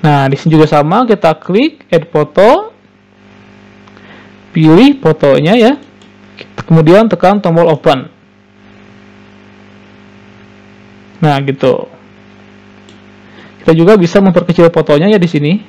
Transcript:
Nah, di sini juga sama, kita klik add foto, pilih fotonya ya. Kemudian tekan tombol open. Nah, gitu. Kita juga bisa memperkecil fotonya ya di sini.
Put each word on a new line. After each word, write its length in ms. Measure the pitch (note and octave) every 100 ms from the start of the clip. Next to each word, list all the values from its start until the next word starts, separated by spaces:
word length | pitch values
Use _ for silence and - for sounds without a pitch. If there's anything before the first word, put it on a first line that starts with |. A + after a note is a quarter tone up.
Nah, 240 | D#3 C#3+ C3+
di 80 |
sini 240 | C#3 E3 D#3
juga 80 | D#3
sama, 400 | D3+ D3 G3+ B3
kita 320 | G#3+ E3 D#3
klik 480 | - F#3+ D4+ - -
add 240 | E3+ D3+
foto, 640 | D#3 D3 - G#3 D#4+ A4 _ _ _ _ _ _ - - - - - - - - - - - -
pilih 480 | - D#3 E3 C4+ C4+
fotonya 560 | D#3+ D3+ C#3+ C#3 D3+
ya. 180 | A#3+ A3+ D4 - _ - _ - - - - -
Kemudian 400 | E3 D#3 F#3 A3+
tekan 320 | E3+ F#3 G#3
tombol 320 | F#3+ E3 E3
open. 400 | D3+ E3 C3+ C3+ _ _ _ _ _ - - - - - - - - - - - - - - - - - - - - - - - - - -
Nah, 160 | D#3 C#3
gitu. 400 | C#3 D#3+ E3+ - - - - - - G1+ G1+ G1+ G1+ G1+ G1+ - - - - - - -
Kita 160 | - E3
juga 240 | E3 A3
bisa 240 | E3+ G3+
memperkecil 480 | G3 F3 F3 F3 E3+
fotonya 400 | E3 D#3 D3 F#3+
ya 80 | G#3+
di 80 | F3
sini. 240 | D#3 D3 G3+